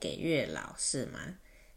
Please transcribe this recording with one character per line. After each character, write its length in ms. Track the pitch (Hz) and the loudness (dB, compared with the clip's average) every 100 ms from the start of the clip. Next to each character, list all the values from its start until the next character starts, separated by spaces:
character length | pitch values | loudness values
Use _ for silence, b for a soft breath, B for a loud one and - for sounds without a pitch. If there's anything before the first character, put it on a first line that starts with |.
给 160 | 85 - | -4 0
月 300 | 165 147 82 | 4 4 4
老， 280 | 71 - - | -2 -6 -2
是 300 | - 139 - | 0 2 0
吗？ 140 | - - 185 b b b | -4 -8 -10 b b b